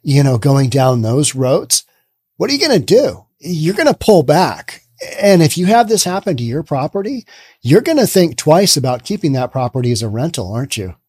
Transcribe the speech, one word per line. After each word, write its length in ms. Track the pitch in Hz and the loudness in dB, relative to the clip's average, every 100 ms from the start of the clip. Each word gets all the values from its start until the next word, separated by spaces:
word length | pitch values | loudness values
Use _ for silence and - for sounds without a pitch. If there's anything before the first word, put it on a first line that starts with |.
you 220 | 151 139 | 0 2
know, 140 | 139 123 | 2 2
going 300 | 143 139 135 | 2 2 2
down 320 | 135 127 123 | 2 2 0
those 340 | 110 131 147 131 | 0 0 -2 -2
roads, 480 | 127 139 - - _ _ _ _ _ _ | -2 -2 -2 -6 _ _ _ _ _ _
what 120 | 208 | -4
are 40 | |
you 60 | 277 | -2
gonna 200 | 320 214 | 0 0
do? 460 | - 214 294 90 _ _ | 2 2 2 -4 _ _
You're 360 | 156 170 156 208 | -8 -4 -2 0
gonna 180 | 302 | 0
pull 300 | - - 190 | 0 2 4
back. 580 | 127 151 160 90 - - _ _ - - | 4 2 0 -4 -14 -20 _ _ -14 -2
And 240 | 202 185 | 4 4
if 120 | 156 170 | 4 2
you 100 | 180 | 2
have 200 | 226 220 | 2 2
this 160 | 208 | 0
happen 320 | 180 185 202 139 | -2 -4 -4 -4
to 60 | |
your 200 | 117 135 | -4 -6
property, 640 | 156 139 147 196 202 262 - - - _ | -4 -4 -4 -6 -8 -10 -14 -20 -20 _
you're 200 | 117 175 | 2 4
gonna 260 | 285 311 214 | 4 0 2
think 300 | 196 170 120 | 2 0 0
twice 380 | 151 165 196 - | 2 2 4 0
about 280 | 127 123 | -2 -4
keeping 300 | - 208 156 | -6 -4 -2
that 180 | 135 127 | -2 -2
property 400 | 131 123 135 120 | -4 -4 -2 -2
as 100 | 113 | -2
a 80 | 113 | -4
rental, 420 | 110 160 165 92 | -4 -4 -6 -6
aren't 260 | 110 139 - | -6 -6 -8
you? 180 | 92 - | -10 -14